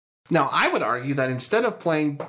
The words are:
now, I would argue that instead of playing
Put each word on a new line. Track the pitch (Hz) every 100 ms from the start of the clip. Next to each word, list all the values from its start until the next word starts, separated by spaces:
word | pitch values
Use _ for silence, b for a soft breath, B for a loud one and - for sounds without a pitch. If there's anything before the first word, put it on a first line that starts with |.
| _ _ -
now, | 165 139
I | 139 285
would | 294
argue | 120 123 131
that | 143 131
instead | 127 - 208
of | 233 -
playing | 175 156 151 143